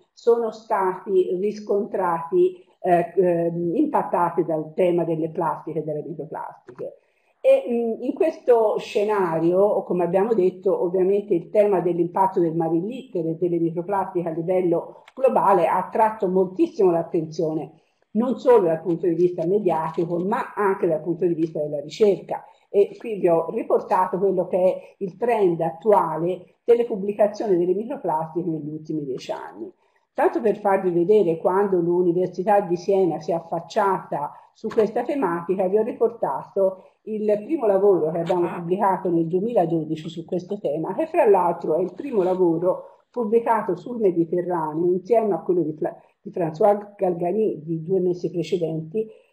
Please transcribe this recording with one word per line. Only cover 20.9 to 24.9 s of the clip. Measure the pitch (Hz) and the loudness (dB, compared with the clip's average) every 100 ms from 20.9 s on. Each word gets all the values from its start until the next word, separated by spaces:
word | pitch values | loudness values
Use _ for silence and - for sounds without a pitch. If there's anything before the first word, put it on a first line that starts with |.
| 156 | -2
punto | 175 160 175 | -2 -2 -2
di | |
vista | 156 165 160 | 0 -2 -4
della | 151 147 | -4 -6
ricerca. | 143 - 208 180 - - - _ _ | -8 2 2 2 -4 -10 -12 _ _
E | 196 196 - | 2 2 0
qui | 240 208 | -10 0
vi | 175 | 2
ho | 165 - | 2 2
riportato | 220 - 233 - 196 190 180 | -4 0 0 2 0 0 0
quello | 196 180 175 | 0 0 0
che | 190 | 2
è | 185 185 - | 2 0 -8